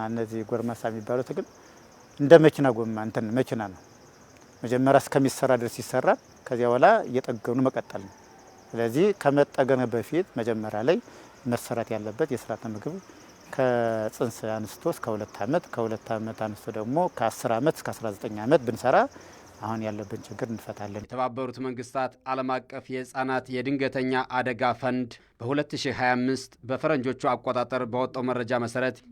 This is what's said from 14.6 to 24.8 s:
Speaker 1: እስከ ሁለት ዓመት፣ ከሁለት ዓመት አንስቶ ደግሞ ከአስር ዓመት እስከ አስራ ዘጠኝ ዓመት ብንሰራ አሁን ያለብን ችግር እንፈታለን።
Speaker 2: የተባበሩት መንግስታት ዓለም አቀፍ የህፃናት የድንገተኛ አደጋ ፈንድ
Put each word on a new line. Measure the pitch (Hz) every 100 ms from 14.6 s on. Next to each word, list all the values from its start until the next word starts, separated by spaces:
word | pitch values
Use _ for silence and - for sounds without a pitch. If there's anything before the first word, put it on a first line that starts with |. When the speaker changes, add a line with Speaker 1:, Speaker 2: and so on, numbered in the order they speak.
| 107 - 165
Speaker 1:
እስከ | 160 -
ሁለት | 107 107 -
ዓመት፣ | 104 170 -
ከሁለት | - 113 110 -
ዓመት | 110 110 113
አንስቶ | 110 104 -
ደግሞ | 110 107 147 180
ከአስር | - 113 - 123
ዓመት | 113 151 -
እስከ | -
አስራ | 110 113
ዘጠኝ | 101 120 107
ዓመት | 113 160
ብንሰራ | 123 131 123 170 269 - - - - -
አሁን | 107 113
ያለብን | 107 107 98 107
ችግር | - 104 120
እንፈታለን። | 110 - 107 104 101
Speaker 2:
የተባበሩት | 104 127 127 117 127 120
መንግስታት | 131 123 120 135 127 - -
ዓለም | 131 131
አቀፍ | 127 - 135 -
የህፃናት | 127 127 135 131 131 127
የድንገተኛ | 123 127 139 135 135 127 131 131
አደጋ | 127 127 117 127
ፈንድ | 117